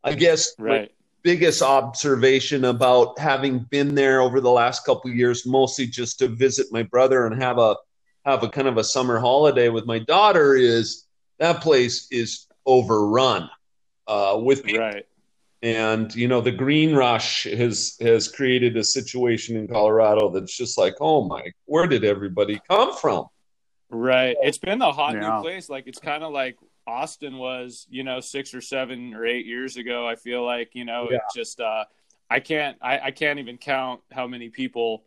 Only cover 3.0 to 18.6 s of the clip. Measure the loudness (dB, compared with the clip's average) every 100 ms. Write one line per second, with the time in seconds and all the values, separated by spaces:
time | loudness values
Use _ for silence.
3 | 4 0 -2 0 -2 -4 -4 -2 0 2
4 | 4 4 4 2 4 4 4 0 -2 -2
5 | -2 0 0 0 0 2 2 0 -6 -6
6 | -8 -2 -2 2 0 0 -4 -4 -2 2
7 | 4 4 0 -2 -2 2 2 2 _ _
8 | _ _ -2 0 0 0 0 0 -2 -2
9 | 0 0 2 4 4 4 2 0 -4 -6
10 | 0 4 4 6 6 6 4 4 -2 -8
11 | _ _ _ _ 0 0 2 4 2 -2
12 | -6 -6 -6 -8 _ _ 4 4 4 2
13 | 4 2 2 0 -4 -18 _ _ _ _
14 | -4 0 2 2 2 0 0 -4 -4 -8
15 | -16 _ _ _ _ _ -4 0 0 0
16 | -4 -2 0 2 0 -2 0 2 4 4
17 | 2 0 -2 -6 -6 -2 -2 -2 -8 -2
18 | 2 2 0 -4 0 2